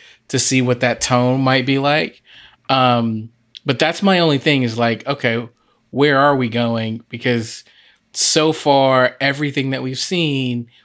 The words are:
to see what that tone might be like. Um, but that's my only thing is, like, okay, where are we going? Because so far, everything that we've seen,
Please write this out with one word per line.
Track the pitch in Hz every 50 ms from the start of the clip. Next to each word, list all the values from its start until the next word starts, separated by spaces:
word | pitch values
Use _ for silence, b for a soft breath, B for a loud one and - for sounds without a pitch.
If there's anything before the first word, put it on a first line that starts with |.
| b b b b b
to | _ - 131
see | - - 131 131
what | 123 123 123 120
that | 131 120 120 -
tone | - - 131 123 123 127 127 135
might | 135 131 131 131 123
be | 135 135 135
like. | 135 143 147 156 165 - - _ B B B B B B B B _
Um, | - 131 131 127 123 120 120 117 113 110 110 110 113 _ _ _ _ _ - _
but | 143 131 -
that's | 160 156 170 - 202
my | 196 190 175
only | 170 160 143 131
thing | - 160 143 135 127
is, | 117 113
like, | 120 117 117 113 104 -
okay, | 139 135 - - 120 113 117 120 107 _ _ _ _ _ _ _ _
where | - 123 147 147 139 135
are | 143 147 143
we | 131 127 117
going? | 110 117 120 117 117 113 113 110 113 113 -
Because | _ - 113 - 127 120 117 110 110 - - - b b b b b b b b _
so | - - - - - 160 156 160
far, | 156 - - 147 143 139 135 135 131 127 127 123 - -
everything | 135 139 135 139 151 143 139 147 131 135
that | 135 127
we've | 127 131 135 131
seen, | - - 190 175 165 151 143 135 131 123 123 120 120 117 b b